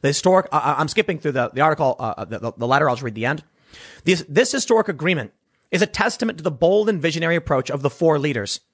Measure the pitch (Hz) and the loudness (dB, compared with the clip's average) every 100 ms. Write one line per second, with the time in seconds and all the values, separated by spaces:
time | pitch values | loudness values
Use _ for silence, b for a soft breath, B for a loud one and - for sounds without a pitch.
0 | 139 143 185 185 190 147 127 139 156 - | 0 2 4 4 4 0 0 0 0 0
1 | 208 160 151 131 120 127 151 151 139 - | 0 -2 -2 -2 -2 2 2 2 0 0
2 | 117 - 95 107 113 110 120 135 151 123 | -4 -6 -8 -8 -8 -6 0 2 2 0
3 | 131 107 117 147 - _ B B B B | -6 -4 -4 -4 -8 _ B B B B
4 | 165 180 - 147 254 277 - 226 214 151 | 2 2 2 0 2 0 0 2 2 -2
5 | 160 170 110 _ _ _ _ 180 208 - | -2 -2 -4 _ _ _ _ 0 0 0
6 | 220 - 226 156 165 139 170 202 214 196 | -2 0 -4 -4 -6 0 2 4 2 0
7 | 160 160 165 170 165 143 131 139 135 - | -2 -2 0 -2 0 -2 -2 -2 -4 0
8 | 165 151 147 120 101 - _ | 2 2 0 -4 -6 -8 _